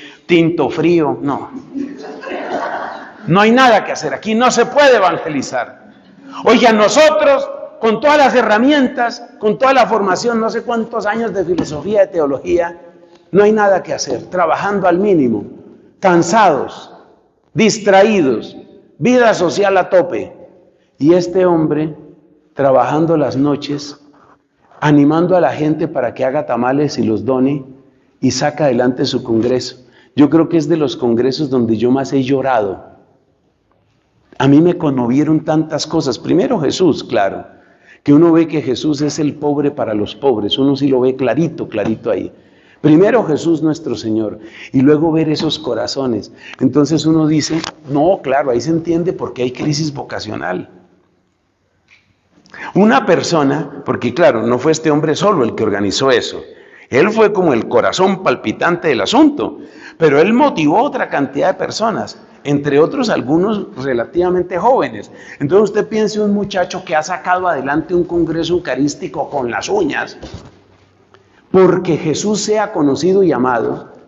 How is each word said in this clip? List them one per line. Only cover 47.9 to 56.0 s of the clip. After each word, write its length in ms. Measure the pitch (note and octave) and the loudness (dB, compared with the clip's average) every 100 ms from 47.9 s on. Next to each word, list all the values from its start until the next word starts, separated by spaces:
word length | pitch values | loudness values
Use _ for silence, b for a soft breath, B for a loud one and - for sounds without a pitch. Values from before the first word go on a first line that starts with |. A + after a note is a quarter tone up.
| C#3+ D#3+ F#3+ | 0 2 0
claro, 300 | C3+ C3+ C#3+ | 0 -2 0
ahí 100 | A#2+ | -2
se 80 | D3+ | 0
entiende 440 | E3 E3+ E3 F3 | -2 -2 -2 -2
por 200 | - A2+ | -4 -6
qué 80 | B2 | -4
hay 100 | B2 | -6
crisis 400 | - D3+ D3 D#3 | -4 -4 -2 -4
vocacional". 800 | C3+ - G#2 G#2+ A#1+ D#2+ F#2 - - _ _ _ _ _ _ _ _ _ _ _ _ _ _ _ _ _ - B F3 | -6 -10 -10 -10 -8 -6 -6 -10 -18 _ _ _ _ _ _ _ _ _ _ _ _ _ _ _ _ _ -18 B 2
Una 300 | G#3+ A3+ G#3+ | 2 2 2
persona, 760 | E3+ - E3 C3+ C#3+ E3+ - | 0 0 0 0 -2 -6 -10
porque 300 | - B2+ A#2+ | -6 -4 -4
claro, 320 | B2+ E3 A#2 A2+ | 2 2 2 0
no 140 | B2 | 0
fue 120 | D3+ | 0
este 200 | D#3 D#3+ | 0 0
hombre 240 | D3 D#3 C#3+ | 0 0 0
solo 280 | G3 F#3 | 0 2
el 120 | A2+ - | 0 0
que 80 | |
organizó 480 | - G2+ G2+ - | -2 0 -2 0